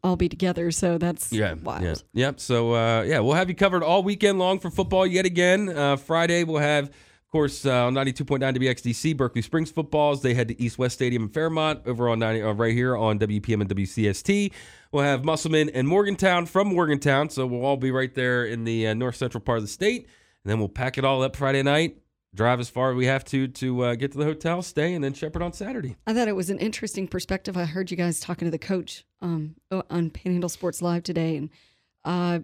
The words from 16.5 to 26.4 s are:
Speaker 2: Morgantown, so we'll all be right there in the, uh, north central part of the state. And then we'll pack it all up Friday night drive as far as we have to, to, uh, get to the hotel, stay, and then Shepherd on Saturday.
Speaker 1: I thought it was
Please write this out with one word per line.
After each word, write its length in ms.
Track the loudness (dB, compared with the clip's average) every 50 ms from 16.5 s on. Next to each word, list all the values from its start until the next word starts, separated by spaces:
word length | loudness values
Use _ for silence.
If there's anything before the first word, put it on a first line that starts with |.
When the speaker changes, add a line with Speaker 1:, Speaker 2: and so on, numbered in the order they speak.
| 2 2 2 2 2
Speaker 2:
Morgantown, 560 | 2 2 2 2 2 2 4 4 4 2 0
so 160 | -2 -4 -4
we'll 180 | -2 -2 -2 0
all 120 | 0 0 0
be 120 | 0 0
right 200 | 0 0 -2 -2 -2
there 300 | 0 0 2 2 0 0
in 200 | -2 -4 -4 -2
the, 240 | -2 0 0 0 0
uh, 60 | 0
north 220 | 0 -2 -4 -4
central 240 | -4 -4 -4 -6 -4
part 180 | -2 -2 -2 -2
of 60 | -2
the 40 | -6
state. 400 | -4 -2 -2 0 -2 -2 -6 -14 _ _ _ _ _ _ -4
And 60 | -2
then 80 | -2 0
we'll 100 | -2 -2
pack 300 | -4 -4 -4 -4 -2 0
it 60 | 0
all 180 | 2 2 2
up 140 | 0 -2 -2
Friday 260 | -2 0 2 2 2
night 340 | 2 4 4 2 2 0 -4 -8 _ _ _ _ _ _ -2
drive 260 | 2 2 2 2 2
as 80 | -2 -4
far 200 | -4 -2 0 0
as 60 | 2
we 100 | 2 2
have 180 | 2 2 0 -2
to, 200 | -2 -2 -2 -2 -2
to, 340 | -4 -4 -4 -2 0 0 0
uh, 100 | 0 0
get 180 | -2 -4 -4
to 60 | -2 -2
the 60 | -2
hotel, 380 | -2 -2 -2 -2 -2 -2 -2
stay, 320 | -4 -4 -2 -2 0 0 0
and 100 | -2 -4
then 80 | -4 -4
Shepherd 280 | -6 -8 -8 -6 -6
on 100 | -6 -6
Saturday. 440 | -6 -8 -10 -8 -8 -6 -8 -8 -10 -8 -4
Speaker 1:
I 80 | -2 0
thought 140 | 0 0 0
it 80 | 0
was 140 | -2